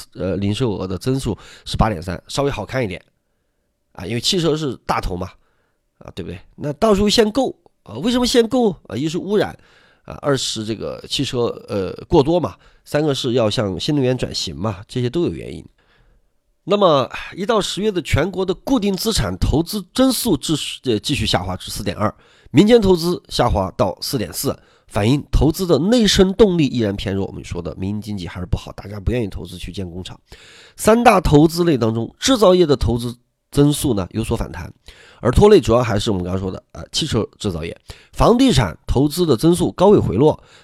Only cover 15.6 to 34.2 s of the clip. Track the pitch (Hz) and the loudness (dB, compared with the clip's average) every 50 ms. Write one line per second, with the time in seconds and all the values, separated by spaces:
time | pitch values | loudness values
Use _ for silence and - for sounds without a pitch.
15.6 | - - _ _ _ _ _ _ _ _ _ _ _ _ _ _ _ _ _ _ | -16 -18 _ _ _ _ _ _ _ _ _ _ _ _ _ _ _ _ _ _
16.6 | _ 156 202 208 202 175 147 135 120 - - - - - - - 202 196 233 208 | _ -2 2 4 4 6 6 4 2 0 -6 -12 -14 -12 -10 -6 -2 0 0 0
17.6 | - - - 180 208 220 190 175 139 - - 135 151 196 180 180 190 180 175 - | 0 -2 -4 -2 -2 -2 -2 -2 -2 0 0 0 0 0 -2 -4 -4 -4 -4 -4
18.6 | - - 269 240 185 202 190 175 - 226 214 - 113 87 95 87 - - - 147 | -2 0 0 0 2 0 -2 -2 -2 -2 -2 -2 -2 -4 -4 -2 0 0 0 0
19.6 | 170 - 208 214 175 - - - 262 262 240 - - 240 165 135 - - 160 139 | 0 -2 -6 -10 -10 -4 0 2 2 2 2 0 0 0 -2 0 -2 -2 -4 -4
20.6 | - - - - - 127 110 104 - - 143 104 110 101 - 92 92 92 90 - | -4 -8 -10 -6 -2 -2 -2 -2 -2 -4 -4 -2 -2 0 -2 -2 -2 -4 -8 -10
21.6 | - - - 107 104 101 87 - 107 101 - _ _ _ _ _ - - - 139 | -10 -10 -10 -8 -8 -8 -4 -4 -4 -4 -4 _ _ _ _ _ -10 -2 0 2
22.6 | 202 208 247 233 196 190 185 165 160 170 180 - - - - - 104 101 - 104 | 4 6 6 6 6 4 2 2 2 -2 -4 -4 -8 -6 -2 0 0 2 2 0
23.6 | 95 92 - - 120 92 - - - - - 131 101 76 - - - 131 87 - | -2 -2 -2 -2 -2 -2 -2 -6 -6 -6 -4 -4 -4 -6 -8 -6 -6 -6 -6 -8
24.6 | _ _ _ _ _ - - 107 104 113 143 143 - - - - 120 156 160 - | _ _ _ _ _ -8 -4 0 0 2 2 0 0 0 2 2 4 2 2 0
25.6 | 190 170 160 127 160 202 240 254 214 190 - - 190 185 190 - 226 196 175 170 | 0 2 2 2 4 4 4 4 4 4 4 4 4 4 4 4 4 4 4 2
26.6 | 147 123 127 123 110 101 101 95 - 101 98 98 98 - - 90 - - 95 87 | 2 2 0 0 0 0 -2 -4 -4 -4 -4 -4 -4 -6 -8 -12 -12 -10 -10 -10
27.6 | 85 80 - - 95 98 104 107 104 107 107 95 85 82 - 92 90 85 - - | -8 -10 -8 -6 -6 -6 -6 -6 -8 -8 -10 -10 -10 -10 -10 -10 -6 -4 -4 -4
28.6 | - - - - - 101 101 104 95 101 113 127 113 95 - 92 85 85 85 87 | -4 -8 -16 -16 -14 -14 -14 -8 -4 -4 -2 -2 -2 -4 -6 -10 -12 -14 -14 -14
29.6 | - 92 82 85 85 87 82 92 87 - - - _ _ - - - - - - | -14 -12 -10 -10 -10 -10 -10 -12 -14 -14 -16 -20 _ _ -20 -20 -20 -20 -20 -20
30.6 | - - _ - - 214 226 240 240 240 208 185 160 - 151 143 156 165 165 170 | -20 -20 _ -2 2 4 4 6 6 6 4 4 6 6 8 8 8 6 4 2
31.6 | 175 170 147 113 117 110 110 117 113 - - - - 254 269 208 214 185 185 180 | 2 2 2 2 2 0 0 -2 -4 -6 -6 -2 0 2 4 6 6 6 6 6
32.6 | 175 147 139 120 - 113 120 120 117 120 117 - _ _ _ _ _ _ - 143 | 6 4 2 2 2 0 0 -2 -4 -6 -10 -12 _ _ _ _ _ _ 2 4
33.6 | 143 147 147 - - 147 113 98 90 - - 107 | 4 4 2 0 0 -2 -2 -2 -4 -4 -6 -6